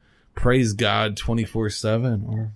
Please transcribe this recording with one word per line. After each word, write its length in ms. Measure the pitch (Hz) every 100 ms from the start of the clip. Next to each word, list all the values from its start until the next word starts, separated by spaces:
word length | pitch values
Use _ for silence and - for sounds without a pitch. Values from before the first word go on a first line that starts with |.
| _ _ _
praise 380 | - 123 131 117
God 460 | 104 107 104 110 101
twenty-four 500 | - 113 110 113 107
seven, 560 | - 110 113 127 107 113
or 260 | 110 110